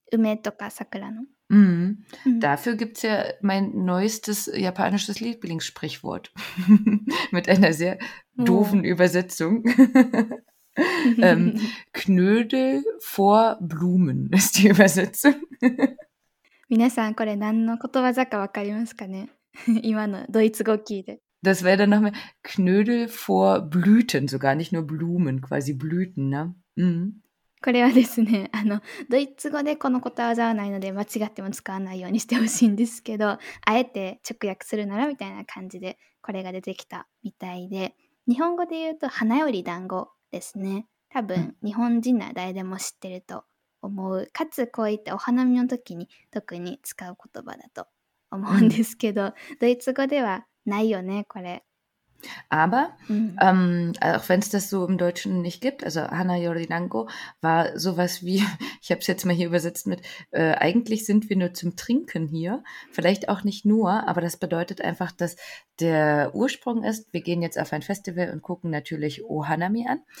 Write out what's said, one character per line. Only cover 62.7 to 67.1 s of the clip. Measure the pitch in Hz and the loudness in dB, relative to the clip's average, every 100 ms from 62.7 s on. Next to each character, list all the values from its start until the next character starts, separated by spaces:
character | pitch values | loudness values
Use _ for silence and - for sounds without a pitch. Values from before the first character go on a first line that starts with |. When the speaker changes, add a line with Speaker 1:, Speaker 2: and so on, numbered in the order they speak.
| - - | -20 -14
Speaker 2:
Vielleicht | - 170 196 - | -2 0 0 -2
auch | 196 | -2
nicht | 208 196 208 | -4 -2 0
nur, | 214 202 208 - | 2 2 0 -2
aber | 170 | -2
das | 170 - | -4 -4
bedeutet | 175 165 175 196 | -4 -4 -4 -6
einfach, | - 165 180 | -6 -6 -8
dass | - 175 - - - _ - | -6 -6 -6 -18 -20 _ -4
der | 165 156 151 147 143 | 0 2 4 2 0
Ursprung | - 254 - - 226 | 0 -2 -2 -4 -2
ist, | 214 220 - | -2 -6 -6